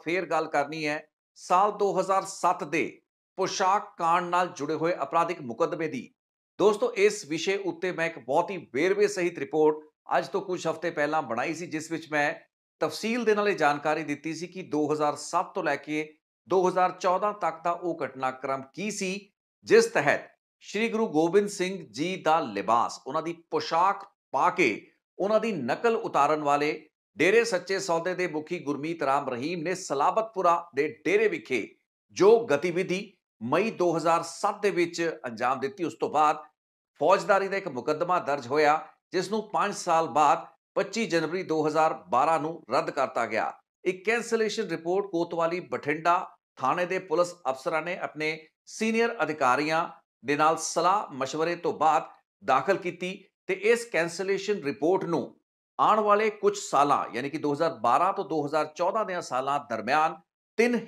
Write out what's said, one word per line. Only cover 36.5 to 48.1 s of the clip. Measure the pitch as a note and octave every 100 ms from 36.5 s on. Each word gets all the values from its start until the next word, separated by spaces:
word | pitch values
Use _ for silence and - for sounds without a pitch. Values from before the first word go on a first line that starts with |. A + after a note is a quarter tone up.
| _ _ _ _ _
ਫੌਜਦਾਰੀ | D3+ G3 F3 G3 G3
ਦਾ | G3
ਇੱਕ | F#3+
ਮੁਕੱਦਮਾ | B2 D3 D3+ F3 F3+
ਦਰਜ | C3+ C#3+ A#2+
ਹੋਇਆ, | D3 D3 D#3 - _ _
ਜਿਸ | F3+ F3+
ਨੂੰ | G#3+ -
ਪੰਜ | E3 G3+
ਸਾਲ | F#3 F3 E3 D#3
ਬਾਅਦ | C#3 D3 E3 - _ _
ਪੱਚੀ | F3+ F#3+ A3+ G3
ਜਨਵਰੀ | E3 D#3 F#3
ਦੋ | D3 D#3 D3+
ਹਜ਼ਾਰ | D#3 D#3 - -
ਬਾਰਾਂ | A#2+ D#3 D#3+
ਨੂੰ | D#3 E3+ -
ਰੱਦ | C#3 D#3+
ਕਰਤਾ | C#3+ B2+ B2+ A2
ਗਿਆ। | G#2+ D2+ - _ _
ਇੱਕ | F3+ F#3
ਕੈਂਸਲੇਸ਼ਨ | G#3+ A#3+ - A3+ G#3+ A3 F#3+
ਰਿਪੋਰਟ | E3 E3 F#3+ G3
ਕੋਤਵਾਲੀ | E3+ E3 E3+ E3 F3+ C#3
ਬਠਿੰਡਾ | B2 C3+ D#3+ E3+ F3+ - - _ -
ਥਾਣੇ | C3 E3+ F3+
ਦੇ | F#3
ਪੁਲਿਸ | F3 D#3+ F3 - C3
ਅਫਸਰਾਂ | C3 F3 D#3+
ਨੇ | E3+ F#3+
ਆਪਣੇ | C#3+